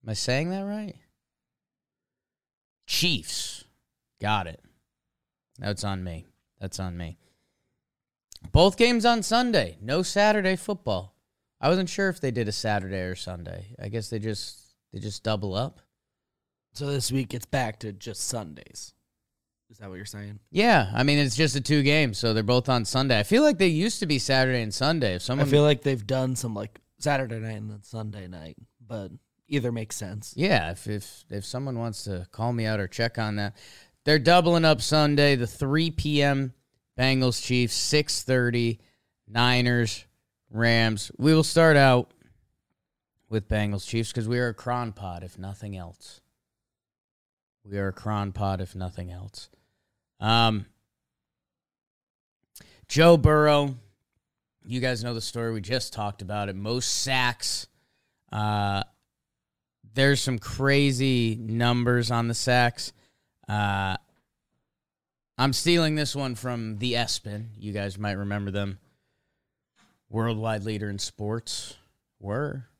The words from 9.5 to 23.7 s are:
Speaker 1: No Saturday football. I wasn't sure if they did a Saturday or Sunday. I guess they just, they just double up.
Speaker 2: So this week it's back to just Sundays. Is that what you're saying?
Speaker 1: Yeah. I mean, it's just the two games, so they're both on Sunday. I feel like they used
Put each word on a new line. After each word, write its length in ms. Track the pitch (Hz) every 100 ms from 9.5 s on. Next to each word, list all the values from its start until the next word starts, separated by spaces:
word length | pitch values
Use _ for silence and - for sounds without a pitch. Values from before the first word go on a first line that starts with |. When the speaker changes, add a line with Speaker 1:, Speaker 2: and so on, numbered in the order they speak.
| 202 95 82
Speaker 1:
No 200 | 104 151
Saturday 540 | 185 202 208 214 185 185
football. 580 | - 202 - 95 95 _ _ _ _ _
I 80 | 135
wasn't 220 | 180 180
sure 180 | - 196
if 120 | 175
they 100 | 135
did 180 | 120 107
a 40 |
Saturday 480 | 107 110 104 95 95
or 140 | 90
Sunday. 600 | 92 - 90 85 87 95 120
I 100 | 101
guess 200 | 113 107
they 100 | 113
just, 400 | 107 104 - - _ _ _
they 60 | 101
just 240 | 104 101
double 320 | 110 107 98
up. 260 | 92 135 - _ _ _ _ _ _ _ _ _
Speaker 2:
So 140 | - 143
this 260 | 143 -
week 220 | 135 123
it's 100 | 127
back 360 | - 139 120 107
to 120 | 110
just 340 | 98 - 101 -
Sundays. 680 | 120 82 73 - - - _ _ _ _ _ _ _ _
Is 80 | 107
that 140 | 101
what 60 | 92
you're 100 | 101
saying? 340 | 104 104 104 _
Speaker 1:
Yeah. 400 | 160 226 190 95
I 80 | 110
mean, 160 | 139 147
it's 180 | 139 113
just 160 | 156
the 80 | 127
two 220 | 123 151
games, 340 | 139 151 139 98
so 160 | 117
they're 100 | 110
both 280 | 104 123 123
on 160 | 123 110
Sunday. 320 | 131 135 117
I 60 |
feel 180 | 104 226
like 160 | 302 180
they 100 |
used 320 | 190